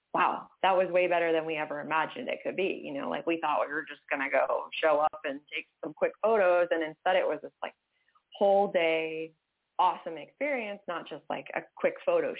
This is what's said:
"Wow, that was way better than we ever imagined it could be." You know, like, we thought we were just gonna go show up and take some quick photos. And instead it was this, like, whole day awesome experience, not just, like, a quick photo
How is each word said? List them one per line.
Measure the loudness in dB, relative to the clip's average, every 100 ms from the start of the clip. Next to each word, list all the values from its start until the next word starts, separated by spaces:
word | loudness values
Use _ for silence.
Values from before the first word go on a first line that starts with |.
| _
"Wow, | 0 0 0 -8 _
that | 2
was | 4 4
way | 4 4
better | 2 2
than | 0
we | 0 -4
ever | -4 -6
imagined | -2 -2 -2 -4 -6
it | -4
could | -4 -2
be." | -2 -4
You | -8
know, | -6 -6
like, | -4 -2
we | -2
thought | 0 0 0
we |
were | -4 -8
just | -10 -4
gonna | -2 0
go | 2 2 0 -4 -2
show | 2 2
up | 2 -2
and | -8 -8 _
take | -12 -12 _
some | -12
quick | -4 -4 0
photos. | 0 4 4 4 2
And | 0
instead | -2 -4 0 2
it | 2
was | -2
this, | -8 _
like, | -12 -12 _ _ _ _ _
whole | 2 4 6 4
day | 2 2 2 -2 -6 -10 _ _ _ _ 2
awesome | 2 2 -6 -10
experience, | -12 -6 -4 -4 -6 -8 -8
not | -8 -8
just, | -12 -8
like, | -8 -8
a | -10 -10 -2
quick | -2 -2
photo | 0 2 2